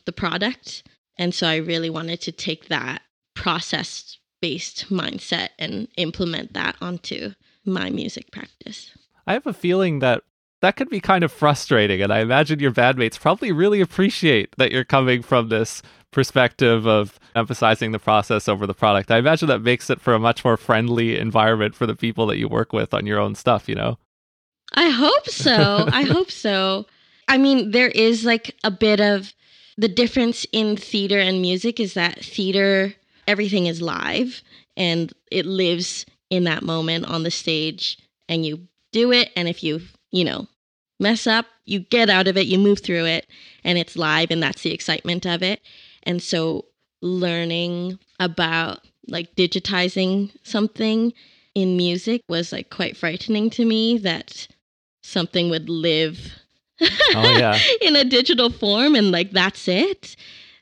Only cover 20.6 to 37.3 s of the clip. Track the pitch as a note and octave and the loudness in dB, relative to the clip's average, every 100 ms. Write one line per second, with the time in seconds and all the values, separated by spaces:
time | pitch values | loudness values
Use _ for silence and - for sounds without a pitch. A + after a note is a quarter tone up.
20.6 | - A2 A#2 A#2 A#2 - A2+ A2+ A2 A2 | 2 0 2 0 0 -2 0 2 2 2
21.6 | G#2 - A2+ A2 A#2 A2 G#2+ G#2 A2 A2+ | 0 -2 -4 -2 -4 -2 -2 0 -2 -2
22.6 | A2 G#2+ A2 G2+ G#2 G#2 G#2 G#2+ B2+ G#2+ | -2 -2 -2 -2 -2 -2 -2 -2 0 0
23.6 | - G#2 A2+ A#2 _ _ _ _ _ _ | -2 -4 -4 -6 _ _ _ _ _ _
24.6 | - - E4+ A#3+ D4 D5 C#5 - C#4+ A#3 | -4 0 2 4 4 2 0 -2 2 4
25.6 | - G3+ - C4+ C#4 F4 F#4 - G#3+ G3 | 4 2 2 0 2 0 0 -4 -2 0
26.6 | F#3+ F#3+ G#3+ _ _ _ - C4 C#4 C4 | 0 -2 -6 _ _ _ 0 4 4 4
27.6 | G#3 A#3 B3 - A3+ A3+ A#3 A3+ - - | 2 2 2 4 2 2 0 0 -2 -6
28.6 | A3 F#3 G#3+ G#3 G#3 G3 G3 - _ _ | -4 0 2 4 4 2 -2 -18 _ _
29.6 | - - G#3+ F#3 A#3 C4+ A#3 - - A3 | -14 -2 -2 2 0 2 0 -2 -4 -2
30.6 | G#3+ G#3 - G#3 G3 G3+ F#3 F#3 F3+ F#3 | 0 -2 -2 -2 0 2 2 2 0 0
31.6 | A#3 A#3 G3 F#3 F3 - - - F#3+ G3 | -2 -2 -4 -2 -2 -4 -10 -4 0 2
32.6 | G3 F#3+ G3 - _ _ - G#3 G#3 G3 | 4 2 0 -6 _ _ -2 0 0 0
33.6 | F3 E3 E3 F2 D2 - B3+ - _ - | 0 -2 -6 -4 -4 -2 -4 -6 _ -20
34.6 | _ - F3 E3 E3 - - F#3+ F#3 F#3+ | _ -4 -2 0 -4 -8 -6 -4 -2 0
35.6 | F3 F3 F3+ - - _ - F#3 E3+ D#3 | 0 0 -4 -10 -14 _ -4 -2 0 -2
36.6 | - E3 D#3+ E3 E3+ E3 E3 | -4 -4 -2 -4 -4 -6 -6